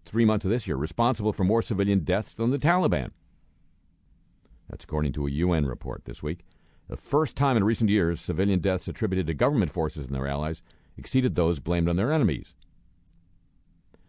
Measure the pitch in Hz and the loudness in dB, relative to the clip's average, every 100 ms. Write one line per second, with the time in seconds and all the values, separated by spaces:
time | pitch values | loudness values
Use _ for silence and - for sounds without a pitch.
0 | - 113 110 107 95 120 - 67 78 - | -4 2 4 4 0 -2 -2 -4 -2 0
1 | 120 135 104 95 95 113 - 98 101 98 | 0 0 -2 0 2 2 0 0 2 2
2 | 80 95 - - 117 139 156 180 160 80 | 2 -2 -2 -4 -2 0 2 2 2 0
3 | 53 - _ _ _ _ _ _ _ _ | -4 -10 _ _ _ _ _ _ _ _
4 | _ _ _ _ _ - - - - 78 | _ _ _ _ _ -20 -16 -14 -6 -2
5 | 76 69 71 71 90 82 69 55 67 50 | 0 0 -2 0 2 2 0 -4 -8 -10
6 | - 57 76 90 - _ _ _ - - | -10 -8 -8 -8 -12 _ _ _ -14 -12
7 | - 143 156 - 143 117 101 117 107 104 | -2 -2 0 0 2 2 2 2 2 4
8 | 85 82 - 82 101 92 95 92 - - | 2 0 -4 0 2 2 0 -2 -4 -4
9 | 107 92 82 73 127 147 82 90 78 80 | -2 0 -2 0 2 2 0 0 -4 -4
10 | 65 67 69 71 78 82 - _ _ - | -6 -4 -2 -2 -4 -6 -12 _ _ -16
11 | - 131 123 85 82 78 85 87 85 85 | -2 0 2 2 2 0 0 0 2 2
12 | 120 156 104 64 - _ - _ - _ | 0 2 0 0 -8 _ -20 _ -20 _
13 | _ - _ - _ _ _ _ _ - | _ -20 _ -20 _ _ _ _ _ -20